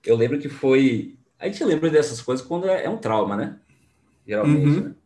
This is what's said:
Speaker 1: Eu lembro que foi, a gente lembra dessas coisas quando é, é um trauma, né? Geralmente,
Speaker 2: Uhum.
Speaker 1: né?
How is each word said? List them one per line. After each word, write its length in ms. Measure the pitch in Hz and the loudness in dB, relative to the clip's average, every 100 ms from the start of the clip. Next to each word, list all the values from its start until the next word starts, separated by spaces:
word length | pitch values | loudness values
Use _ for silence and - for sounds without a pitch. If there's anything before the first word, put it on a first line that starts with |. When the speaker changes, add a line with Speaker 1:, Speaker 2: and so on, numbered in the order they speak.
| - | 0
Speaker 1:
Eu 100 | 117 | 2
lembro 240 | 120 143 | 2 0
que 80 | 143 | -6
foi, 680 | 135 135 135 135 113 - - _ _ | -4 2 4 4 2 -4 -14 _ _
a 100 | 190 | -10
gente 160 | 202 | -4
lembra 260 | 277 156 160 | 0 0 2
dessas 320 | 151 147 120 | 2 2 -4
coisas 240 | - 131 - | -6 -6 -4
quando 220 | 175 190 | -4 -2
é, 160 | 185 - | -2 -2
é 40 | |
um 80 | 220 | -6
trauma, 380 | - 110 135 - | -2 0 0 -2
né? 240 | 135 - _ _ _ _ _ _ - | -6 -10 _ _ _ _ _ _ -8
Geralmente, 420 | 104 143 147 143 | -2 2 2 4
Speaker 2:
Uhum. 160 | 165 - | 2 -2
Speaker 1:
né? 60 | - | -10